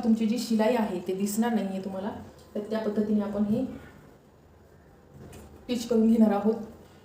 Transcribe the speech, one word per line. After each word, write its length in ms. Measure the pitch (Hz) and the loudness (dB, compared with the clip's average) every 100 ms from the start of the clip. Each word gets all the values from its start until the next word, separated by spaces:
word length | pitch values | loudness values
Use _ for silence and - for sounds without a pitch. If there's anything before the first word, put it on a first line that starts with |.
तुमची 220 | 226 220 220 | 2 2 2
जी 120 | 240 | -2
शिलाई 360 | - 220 220 | 0 2 4
आहे, 260 | 240 208 180 - | 2 0 -2 -4
ते 60 | |
दिसणार 380 | 190 202 220 233 | -2 -2 0 0
नाही 140 | 214 190 | 0 -2
आहे 180 | 190 | -4
तुम्हाला, 260 | 190 190 208 247 - - - | -6 -6 -8 -8 -14 -20 -12
तर 60 | 208 | -10
त्या 180 | - 220 | -4 -4
पद्धतीने 420 | 208 208 214 208 | -2 -2 0 0
आपण 240 | 196 208 | 0 -2
हे 200 | 208 240 - - - - - - _ - - - - - - - - - - - - - - | 0 0 -2 -8 -16 -20 -20 -20 _ -20 -20 -20 -20 -20 -20 -20 -20 -20 -20 -20 -20 -16 -6
टिच 200 | 240 - | -6 0
करून 240 | 226 220 | 2 4
घेणार 200 | 233 220 | 6 6
आहोत 200 | 202 208 226 - - - - | 4 2 0 -4 -16 -20 -20